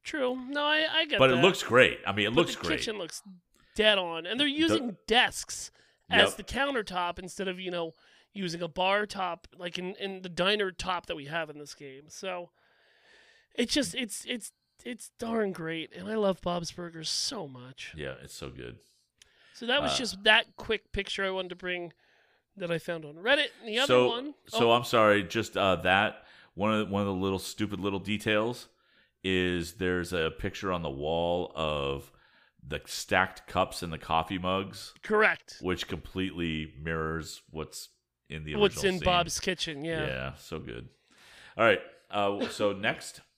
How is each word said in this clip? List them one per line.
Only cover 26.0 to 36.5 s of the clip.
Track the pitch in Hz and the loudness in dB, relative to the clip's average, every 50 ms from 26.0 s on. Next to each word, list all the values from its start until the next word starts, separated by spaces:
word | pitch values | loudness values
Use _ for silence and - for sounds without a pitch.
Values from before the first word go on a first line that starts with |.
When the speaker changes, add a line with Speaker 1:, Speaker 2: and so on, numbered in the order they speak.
| 107 101 - - - - - - - _ _ | 4 2 -2 -8 -20 -20 -20 -20 -20 _ _
Speaker 2:
one | - 98 110 | -2 0 2
of | 107 107 107 | 2 0 0
the, | 90 | 0
one | 98 101 | 0 0
of | 101 | 0
the | 101 95 | 0 0
little | 92 95 98 95 92 | 0 0 0 0 0
stupid | - - - - 107 98 101 92 | -4 -8 -4 -4 -4 -4 -2 -4
little | 92 101 98 98 | -2 -2 -2 -2
details | 87 95 107 101 - 113 107 104 110 120 123 - - _ _ _ _ _ _ _ _ _ _ _ - | -4 -4 -4 -2 0 2 2 2 2 0 -4 -8 -14 _ _ _ _ _ _ _ _ _ _ _ -2
is | 92 95 92 90 90 90 87 82 82 - | 2 2 2 2 2 0 0 -2 -6 -6
there's | - 92 90 90 90 85 85 | -2 0 0 0 0 -2 -2
a | 90 87 80 80 78 - | -2 0 0 -2 -2 -4
picture | - 98 - - 104 95 | -8 -6 -6 -4 -4 -4
on | 90 85 | -2 -2
the | 82 73 | -4 -6
wall | 67 69 73 78 82 82 85 87 87 87 90 - - | -6 -4 -2 -2 0 0 2 2 0 0 -2 -4 -4
of | 76 80 78 76 73 69 69 69 69 69 - _ _ _ _ _ _ _ _ _ _ - | -2 -2 0 0 0 -2 -2 -4 -4 -8 -14 _ _ _ _ _ _ _ _ _ _ -12
the | 65 73 73 - | -8 -8 -8 -8
stacked | - - - - - 101 92 92 95 - - - | -8 -10 -10 -4 2 4 4 4 2 -2 -16 -18
cups | - - 90 92 - - - | -4 0 0 0 0 -2 -8
and | 90 82 | -8 -8
the | 80 80 | -8 -8
coffee | - - 80 82 80 - 98 90 | -4 0 0 0 0 0 -4 -4
mugs. | 90 92 95 95 95 95 - - - - - - | -2 0 0 0 -2 -4 -10 -14 -16 -18 -18 -16
Speaker 1:
Correct. | - - 214 214 220 190 165 - _ - - - | -4 0 2 4 4 2 2 -2 _ -20 -16 -4
Speaker 2:
Which | - 90 90 87 - | -2 -2 0 -2 -2
completely | - - 76 - - - 95 95 95 76 85 87 82 | -8 -8 -10 -10 -8 -4 -4 -4 -4 -2 -4 -2 -2